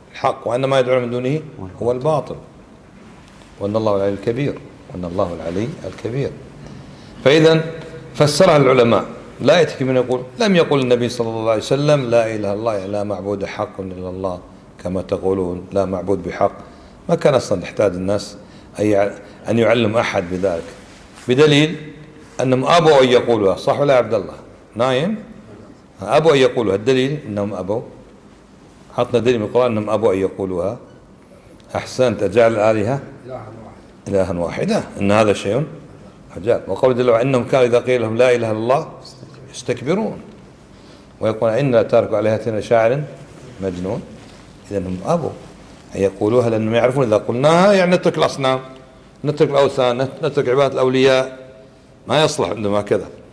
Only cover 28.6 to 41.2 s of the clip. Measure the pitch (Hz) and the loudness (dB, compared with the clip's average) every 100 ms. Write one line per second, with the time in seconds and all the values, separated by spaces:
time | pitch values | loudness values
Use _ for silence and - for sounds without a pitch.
28.6 | - - - - 120 120 117 120 104 120 | -20 -20 -8 -4 -2 0 2 2 2 2
29.6 | 123 110 104 107 107 95 95 - 98 90 | 2 0 -2 0 2 2 -2 -4 -6 -4
30.6 | 92 123 - - - - - - - - | -4 -6 -14 -20 -20 -20 -20 -20 -20 -20
31.6 | - 98 - - 127 98 101 110 113 110 | -10 -10 -6 -2 0 0 0 4 4 4
32.6 | 107 110 101 139 - - - 123 - - | 2 2 0 -4 -8 -18 -16 -16 -16 -18
33.6 | - - - - - 98 92 87 82 - | -20 -20 -20 -16 -4 -2 0 -2 -4 -4
34.6 | 180 214 - - 101 107 107 95 98 117 | -2 -2 -4 -4 2 2 2 0 -2 -2
35.6 | 156 - - - - - - 82 101 104 | -4 -10 -20 -20 -20 -20 -18 -6 -2 -2
36.6 | - 95 131 120 123 113 131 127 117 135 | -2 0 2 4 4 4 4 0 2 2
37.6 | 123 120 120 127 110 113 127 120 113 107 | 4 2 2 0 0 2 4 2 0 -2
38.6 | 117 143 160 - - - - - - - | 0 0 -2 -14 -20 -20 -20 -20 -20 -12
39.6 | - 123 123 190 214 85 - - - - | -8 -6 -2 -2 -4 -8 -16 -20 -20 -20
40.6 | - - - - - - | -20 -20 -20 -20 -20 -6